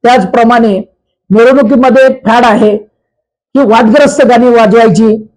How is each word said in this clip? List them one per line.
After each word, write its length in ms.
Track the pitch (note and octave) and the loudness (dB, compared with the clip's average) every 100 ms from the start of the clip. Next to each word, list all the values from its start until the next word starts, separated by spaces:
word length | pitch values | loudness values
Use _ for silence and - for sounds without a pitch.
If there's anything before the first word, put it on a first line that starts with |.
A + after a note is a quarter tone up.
त्याचप्रमाणे 760 | A#3 B3 F#3 A#3+ A3+ A#3+ A3+ F#3+ - _ _ _ _ | 2 0 -2 -2 -2 0 -2 -4 -10 _ _ _ _
मिरवणुकीमध्ये 760 | G3+ A#3 C4+ A3+ C4+ C4 C4 C4 | 0 2 0 0 0 0 2 0
फॅड 360 | - G#3 A#3 | -2 -2 -2
आहे 320 | A#3+ G#3 G#3+ G#3 - _ _ _ _ _ _ | 0 0 -2 -4 -10 _ _ _ _ _ _
की 40 | C4 | -4
वादग्रस्त 680 | B3+ A3+ A3+ C#4 C#4+ C#4+ | 0 0 2 2 0 0
गाणी 240 | B3 A#3+ B3 | 0 2 2
वाजवायची 800 | A#3 G#3+ A3+ A3+ E3 A3 A3 - | 2 2 2 2 0 0 -2 -8